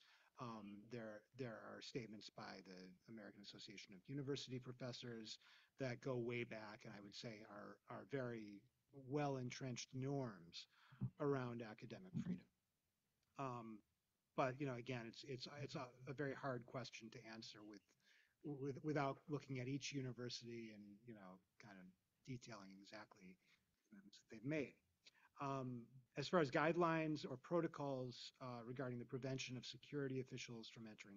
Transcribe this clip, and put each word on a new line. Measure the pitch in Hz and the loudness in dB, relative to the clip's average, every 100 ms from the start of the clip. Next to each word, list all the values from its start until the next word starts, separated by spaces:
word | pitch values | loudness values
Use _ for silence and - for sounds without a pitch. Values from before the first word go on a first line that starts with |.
| - - - - | -16 -20 -20 -6
um, | 123 113 101 101 104 | -4 -4 -6 -8 -6
there, | 123 110 107 - 123 | -4 -4 -6 -12 -4
there | 123 110 104 | -4 -4 -6
are | 107 | -8
statements | - 143 107 107 - - | -4 -4 -4 -8 -10 -8
by | 104 101 92 | -8 -8 -10
the | 90 92 90 - | -12 -12 -14 -14
American | 113 101 98 | -12 -10 -12
Association | 101 107 - 98 - | -12 -10 -10 -10 -12
of | 92 - | -14 -6
University | 139 135 131 - 127 | -2 2 0 0 -4
Professors | 127 123 127 117 120 113 107 - - - - - | -4 -6 -4 -4 -4 -6 -6 -8 -10 -20 -20 -2
that | 131 120 | 0 0
go | 143 123 | 2 2
way | 117 120 | 4 2
back, | 120 110 107 107 | 0 -2 -6 -8
and | 117 | -8
I | 101 | -8
would | 101 | -8
say | - 123 107 107 | -6 -6 -6 -8
are, | 104 101 101 - | -8 -8 -12 -6
are | 113 107 | -6 0
very | 139 123 117 104 101 - _ _ 139 127 | 0 2 -2 -4 -10 -14 _ _ -12 2
well-entrenched | 147 143 135 123 - 135 117 - | 4 6 4 0 0 -2 -2 -2
norms | 131 135 143 127 95 82 - - - - - 123 - | 0 4 4 2 -2 -8 -10 -10 -16 -20 -2 -2 4
around | 143 139 123 117 | 6 6 6 0
academic | 113 107 127 107 92 170 | -4 -6 -6 -6 -2 0
freedom. | - 180 - _ _ _ _ _ _ _ _ - | 2 0 -4 _ _ _ _ _ _ _ _ -4
Um, | 135 120 113 107 - _ _ _ _ - | -2 -2 -4 -10 -12 _ _ _ _ 4
but, | 135 131 | 4 6
you | 143 | 0
know, | |
again, | 123 120 123 113 | 0 0 -2 -2
it's, | - 147 | -8 -4
it's, | 123 - 143 | -4 -4 -4
it's | 131 | -4
a, | 160 123 - 131 | -2 -4 -6 -8
a | |
very | 139 143 | 0 0
hard | 131 139 123 - | 2 2 0 0
question | - 117 - 113 | -6 -6 -8 -10
to | 123 110 | -10 -8
answer | 113 113 110 104 | -8 -10 -10 -12
with, | 101 - _ - - _ _ | -12 -16 _ -20 -20 _ _
with, | 156 139 139 135 | -4 -2 -2 0
without | 156 151 139 139 - | 2 6 4 2 -2
looking | 143 - 131 | -2 0 -2
at | 123 | 0
each | 139 - | 0 0
university | 139 131 117 123 - 117 117 113 | 0 -2 -2 -2 -2 -4 -6 -6
and, | 104 104 101 120 | -10 -12 -14 -12
you | |
know, | 107 92 92 _ _ | -12 -12 -14 _ _
kind | 110 95 | -16 -14
of | 92 - _ _ - | -14 -18 _ _ -8
detailing | 123 120 110 98 98 | -8 -6 -10 -10 -14
exactly | 98 107 104 98 | -12 -10 -10 -14
the | 92 92 _ - _ _ _ | -16 -16 _ -20 _ _ _
commitments | 101 101 - | -16 -16 -20
that | - | -12
they've | 113 | -6
made. | 123 156 120 - _ _ - - - - | 0 2 2 -4 _ _ -20 -20 -20 -2
Um, | 143 135 127 123 117 - - - | 0 2 0 -2 -6 -16 -6 -2
as | 139 | 6
far | 180 | 8
as | 143 | 10
guidelines | 156 151 170 170 160 156 151 | 10 8 10 8 8 6 4
or | - 127 | 0 -4
protocols, | - 175 160 160 139 135 127 117 - - | 4 6 6 2 0 2 0 -4 -10 -8
uh, | 131 120 117 | -6 -4 -4
regarding | 127 127 123 | -2 0 0
the | 117 | -2
prevention | 131 131 131 - 127 | -2 2 0 0 -2
of | |
security | - 131 - 147 139 131 | -4 -10 -4 0 2 2
officials | 127 127 - 113 110 | 0 -4 -4 -6 -8
from | - | -10
entering | 113 107 104 | -10 -10 -12